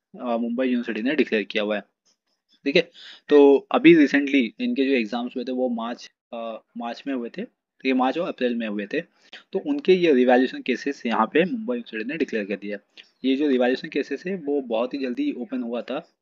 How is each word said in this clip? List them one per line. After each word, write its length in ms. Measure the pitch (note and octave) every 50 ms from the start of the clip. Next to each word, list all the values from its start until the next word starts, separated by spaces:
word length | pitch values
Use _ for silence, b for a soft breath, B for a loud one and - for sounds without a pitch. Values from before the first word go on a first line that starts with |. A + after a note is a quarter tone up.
| _ _ - C3
अ, 160 | B2+ B2 A#2 A#2
मुंबई 280 | A#2+ A#2 A#2 B2 C3
University 360 | C3 B2 A#2+ A#2 A#2+ A2 G#2+
ने 140 | A2 C3 D3+
declare 280 | D3 A2+ - - G#2+ G2+
किया 200 | - - A2 G#2
हुआ 120 | G#2 G#2+
है। 60 | G2+ - _ _ _ _ _ _ _ _ _ _ _ _ _ _ _ -
ठीक 100 | C#3 C#3+
है, 160 | F3+ - - B B B B B B B B
तो 380 | D3 D3 C#3+ C#3 C#3 C3 - -
अभी 240 | - B2+ B2 D#3+ E3+
recently 540 | D#3+ C#3+ B2+ - C#3+ C#3+ C#3 C#3+ C#3 A#2+ G#2+ - -
इनके 260 | B2+ A#2+ B2 C3 C3+
जो 60 | C3+
एग्जाम्स 440 | C3+ B2 A2+ G#2 B2 A#2+ A#2+ B2 -
हुए 80 | B2+ A#2+
थे, 80 | B2+
वो 180 | B2+ B2+ B2+ B2+
मार्च, 420 | A#2 A2+ A2+ A#2 A#2+ - - - _ _ _ _ B2
अ, 280 | A#2 A2+ A2+ A2 G#2 - _ - A#2
मार्च 260 | A#2 A#2 A#2 - - C#3
में 60 | C#3
हुए 160 | B2 A#2 A2+
थे। 140 | - - A#3
ठीक 420 | - _ _ _ _ _ _ -
है, 80 | C3 C3
मार्च 240 | B2+ B2+ C3 C3+ D#3+
और 100 | F3+ E3
अप्रैल 280 | - - B2+ B2 A#2+
में 120 | A#2 A2+ A2
हुए 200 | G2+ G#2 G2+ G2 C3
थे, 80 | D#3 F3 _ B B B B B B B B
तो 80 | - F#3+
उनके 340 | - D3+ C#3+ C#3+ C#3 - F#3
ये 200 | F#3 F3 E3 C#3+
revaluation 480 | B2 B2+ B2 B2 B2 C3 B2 - -
cases 440 | C3 - B2 - - C#3+ C#3 - -
यहाँ 200 | B2 A2 G#2 A2+ -
पे 180 | - D3 F3+
Mumbai 300 | F3+ C3+ A2+ A2 A#2 B2
University 280 | A#2+ A#2 - A2+ A2 G#2+
ने 140 | A#2+ D#3 E3
declare 280 | C#3+ - - A2 G2+
कर 100 | F#2+ G#2+
दिया। 220 | F#2+ G2+ G2+ G2+ G2+ _ _ _ B B B B _ -
ये 100 | B2+ C3+
जो 120 | C3+ D3+ D3
रिवैल्यूएशन 400 | C3 B2 B2 A#2+ C3 - - D#3+
केसेस 360 | - D3 C3+ - C#3 C3 -
है, 100 | F3+ G3
वो 260 | F#3 D3 C#3 C#3+ C#3+
बहुत 320 | C3 A#2 A2 A2 B2 B2+ C#3+
ही 60 | C#3+
जल्दी 320 | C3+ B2+ B2 C3 D3 C#3+
open 320 | C3 A#2 B2 G#2+ C3+ B2+ A#2+
हुआ 180 | A#2 A#2+ A#2
था। 300 | G#2 - B2+ D3 - _ _ _